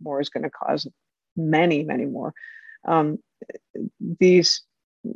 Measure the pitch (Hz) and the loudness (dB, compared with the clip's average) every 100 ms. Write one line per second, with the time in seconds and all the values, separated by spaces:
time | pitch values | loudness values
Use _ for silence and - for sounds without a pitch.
0 | 156 139 143 - 151 - - 143 147 - | -6 -4 -4 -6 -8 -6 -2 -2 -4 -16
1 | _ _ _ - 156 156 175 151 151 131 | _ _ _ -4 0 2 2 2 -2 -4
2 | 143 - - - - - - - - 165 | -4 -6 -10 -12 -18 -20 -20 -10 0 2
3 | 151 151 _ _ - - _ - - - | 2 -2 _ _ -18 -18 _ -10 -10 -8
4 | 175 170 185 180 165 - - _ _ _ | -8 4 6 8 6 0 -6 _ _ _
5 | - | -12